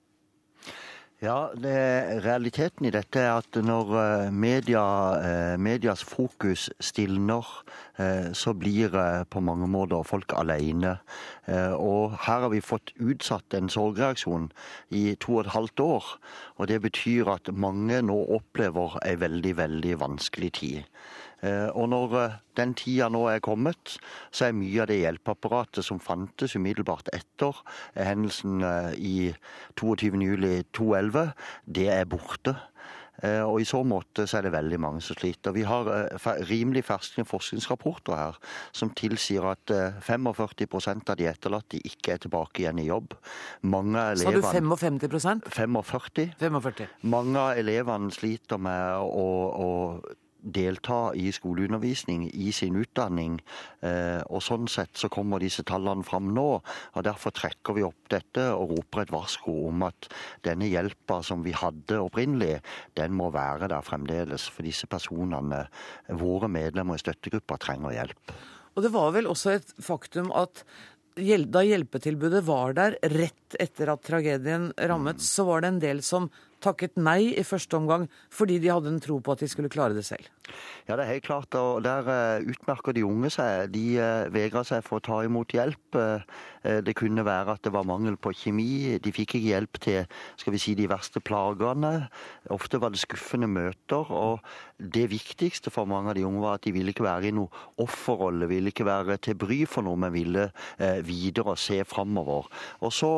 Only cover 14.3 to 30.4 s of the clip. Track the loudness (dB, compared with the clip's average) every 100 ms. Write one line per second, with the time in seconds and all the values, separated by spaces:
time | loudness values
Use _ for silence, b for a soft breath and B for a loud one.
14.3 | -2 -2 B B B B 0 0 0 0
15.3 | 0 2 -2 -2 0 2 2 -2 -12 B
16.3 | B B -4 0 2 0 -2 2 4 4
17.3 | 0 -2 -2 0 0 2 2 2 2 2
18.3 | 0 0 0 0 2 -2 -2 -2 0 0
19.3 | 0 0 0 0 0 0 0 -2 -4 -6
20.3 | -4 -4 -4 -6 -6 -10 B B B B
21.3 | B -2 0 0 0 2 2 2 2 0
22.3 | -4 -8 -2 0 0 0 2 4 4 2
23.3 | 2 0 2 2 0 -8 -14 B B B
24.3 | 0 2 2 2 2 4 4 4 0 -4
25.3 | -4 0 0 0 -4 -4 -4 -2 -4 -4
26.3 | -4 -2 0 0 0 -2 -4 -4 -8 -10
27.3 | -2 -2 -2 B B B -4 0 0 0
28.3 | -2 -2 0 2 0 -2 -4 -2 0 0
29.3 | -2 B B B -2 0 2 2 2 2
30.3 | 2